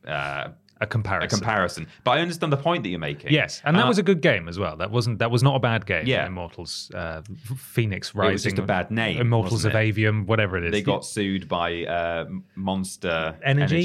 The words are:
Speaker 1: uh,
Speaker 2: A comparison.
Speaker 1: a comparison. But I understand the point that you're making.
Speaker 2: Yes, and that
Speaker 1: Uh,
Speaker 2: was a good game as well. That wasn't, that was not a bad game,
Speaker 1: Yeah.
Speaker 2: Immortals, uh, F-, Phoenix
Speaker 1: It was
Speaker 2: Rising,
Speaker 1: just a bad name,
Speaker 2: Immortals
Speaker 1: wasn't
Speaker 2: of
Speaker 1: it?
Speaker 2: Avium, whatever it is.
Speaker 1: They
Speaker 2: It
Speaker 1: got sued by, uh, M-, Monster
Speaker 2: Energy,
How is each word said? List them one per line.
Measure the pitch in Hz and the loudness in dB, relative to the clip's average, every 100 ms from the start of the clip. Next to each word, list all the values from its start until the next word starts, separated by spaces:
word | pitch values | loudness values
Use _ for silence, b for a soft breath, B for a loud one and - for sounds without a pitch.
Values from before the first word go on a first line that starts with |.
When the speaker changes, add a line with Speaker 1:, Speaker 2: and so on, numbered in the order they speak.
| - | -8
Speaker 1:
uh, | 76 71 71 65 - _ _ | -6 -4 -6 -8 -12 _ _
Speaker 2:
A | 110 | -4
comparison. | 117 104 95 87 | -2 0 -2 0
Speaker 1:
a | 104 | -2
comparison. | 95 107 90 - 78 B | 0 0 0 -2 -12 B
But | - | 0
I | 139 | 2
understand | 170 170 170 | 0 -2 -2
the | 139 | 0
point | 151 175 | 0 -2
that | 104 | -2
you're | 87 | -4
making. | 78 - - | -4 -6 0
Speaker 2:
Yes, | 147 110 - 143 | 2 2 -2 2
and | 170 | 4
that | 247 | 4
Speaker 1:
Uh, | |
Speaker 2:
was | 202 | 2
a | |
good | 185 185 | 2 4
game | 160 107 82 | 4 2 0
as | 87 | -4
well. | 92 78 | -4 -2
That | 95 | -2
wasn't, | 117 113 107 | 0 0 0
that | 117 | 2
was | 120 | 4
not | 135 135 | 4 4
a | |
bad | 127 113 90 | 2 0 0
game, | 87 92 | -2 0
Speaker 1:
Yeah. | 117 76 | 0 -2
Speaker 2:
Immortals, | 92 85 - 82 - - | -6 -8 -10 -12 -12 -10
uh, | 90 85 80 101 - 104 | -8 -8 -8 -12 -14 -10
F-, | 131 | -12
Phoenix | - - 110 92 - | -6 -2 0 -2 -6
Speaker 1:
It | 101 | 0
was | 95 | 2
Speaker 2:
Rising, | 95 117 | 2 0
Speaker 1:
just | 98 | -2
a | 98 | 0
bad | 95 87 | 0 0
name, | 110 113 85 | 0 0 2
Speaker 2:
Immortals | 120 113 95 | 4 4 2
Speaker 1:
wasn't | 107 110 110 | 2 2 2
Speaker 2:
of | |
Speaker 1:
it? | 110 104 | 2 2
Speaker 2:
Avium, | 107 107 95 | 2 2 2
whatever | 110 104 92 | 2 2 0
it | 85 | 0
is. | |
Speaker 1:
They | 104 | 0
Speaker 2:
It | |
Speaker 1:
got | 98 98 | 2 -2
sued | - 110 98 95 92 | -2 -2 0 0 -2
by, | 90 85 85 | -2 0 -2
uh, | 82 85 85 85 80 | -2 -2 -2 -2 -6
M-, | 95 - - | -10 -12 -8
Monster | 95 95 92 - 90 82 80 80 | -4 -2 -4 -6 -2 -2 -2 -4
Speaker 2:
Energy, | 139 139 147 165 | 0 2 2 2